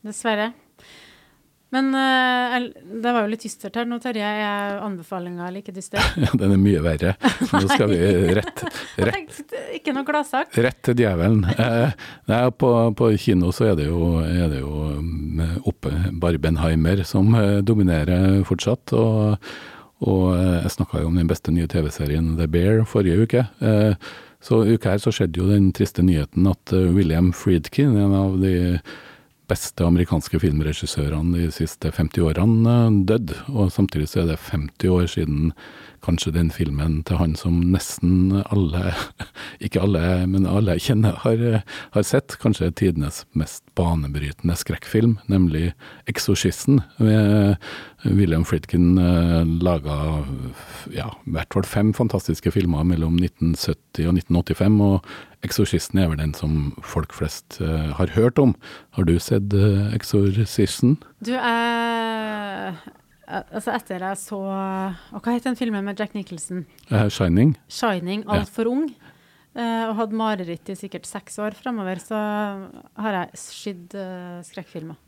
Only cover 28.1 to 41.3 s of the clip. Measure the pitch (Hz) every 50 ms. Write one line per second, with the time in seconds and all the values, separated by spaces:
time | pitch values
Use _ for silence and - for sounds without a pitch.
28.1 | 98 98 98 95 95 92 95 95 92 87 87 90 87 82 - - - - - -
29.1 | - - _ _ _ _ _ - - - - - _ - 90 85 87 87 87 -
30.1 | 85 80 - - - 80 - 85 73 76 76 76 78 - - - - - 71 73
31.1 | 76 76 80 87 87 85 85 80 - - 78 78 - _ - 78 - - 82 78
32.1 | - - 85 78 78 85 92 113 113 113 113 117 120 120 117 113 107 101 95 95
33.1 | 110 113 107 78 - - - - 139 110 101 90 - - 98 90 - 78 73 76
34.1 | - 92 87 82 78 - - - - 80 73 73 _ _ - 92 92 90 90 85
35.1 | - 87 80 76 73 73 78 82 - - - - - - - - - _ - -
36.1 | 82 80 - 85 78 85 85 80 - - 85 73 71 71 76 82 78 78 78 -
37.1 | 92 - 90 80 78 - - 90 85 85 87 90 92 95 - - - - - 87
38.1 | 92 90 92 95 98 98 98 - 104 101 92 78 78 87 92 90 85 - - -
39.1 | - _ - - _ - - - - - - 101 - 85 90 101 98 80 85 90
40.1 | 92 90 90 92 95 98 95 87 92 101 113 98 85 90 - - 113 104 110 104
41.1 | - - - 117